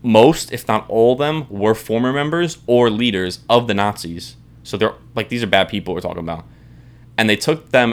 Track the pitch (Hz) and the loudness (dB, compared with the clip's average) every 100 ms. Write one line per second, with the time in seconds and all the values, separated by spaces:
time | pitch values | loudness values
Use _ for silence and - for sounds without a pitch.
0 | 123 110 131 160 - 120 - 107 - 110 | 4 6 6 4 -6 -8 -4 -4 -2 2
1 | 117 127 147 156 135 101 107 110 - 113 | 2 2 -2 -4 -8 -2 0 0 -2 -2
2 | 127 143 147 170 170 - - 120 120 107 | 0 0 -2 -2 -2 -4 0 4 4 2
3 | 120 98 92 - - 120 117 101 101 101 | 0 0 -4 -8 2 2 2 0 -2 -4
4 | 82 85 - - - - - 98 107 - | -10 -12 -14 -20 -20 -20 -12 -2 -2 -4
5 | - - 107 120 110 98 92 101 92 90 | -12 -8 -6 -4 2 2 2 -4 -6 -6
6 | 92 85 82 80 - - - - - - | -6 -8 -8 -10 -12 -20 -20 -20 -20 -20
7 | - - 110 107 - 156 - 127 117 | -10 -2 0 0 0 -4 0 0 2